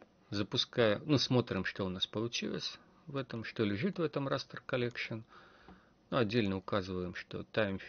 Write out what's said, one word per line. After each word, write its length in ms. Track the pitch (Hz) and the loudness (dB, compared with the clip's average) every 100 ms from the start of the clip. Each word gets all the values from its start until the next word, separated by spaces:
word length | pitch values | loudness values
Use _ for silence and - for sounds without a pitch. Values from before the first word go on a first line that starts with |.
| - _ - | -20 _ -6
запускаем, 720 | 104 104 120 - - 113 104 151 | -4 0 0 0 4 4 4 4
ну, 100 | 143 | 2
смотрим, 480 | - 127 117 95 | 6 4 4 0
что 200 | 92 - | -2 -2
у 40 | 95 | -2
нас 200 | 92 - | -2 -2
получилось 680 | 107 117 - 208 - - - - - - | -2 -2 -2 -4 -4 -6 -10 -18 -20 -8
в 100 | 139 | -6
этом, 280 | 131 117 | -6 -6
что 180 | 110 - | -6 0
лежит 360 | 104 101 185 185 | 2 2 -2 0
в 40 | |
этом 240 | 156 143 139 | -2 0 -2
raster 340 | 139 - - - | -2 -4 -12 -4
collection. 560 | 123 120 - - 113 - - - - - - _ _ - | -2 0 -2 -6 -6 -10 -20 -20 -20 -20 -20 _ _ -2
Ну, 60 | 151 | 2
отдельно 380 | 107 120 101 95 | 4 4 2 0
указываем, 580 | - 107 95 92 90 | 0 -2 0 -2 -4
что 280 | - - 98 95 | -6 -8 -10 -4
time 280 | - 104 95 | 0 0 0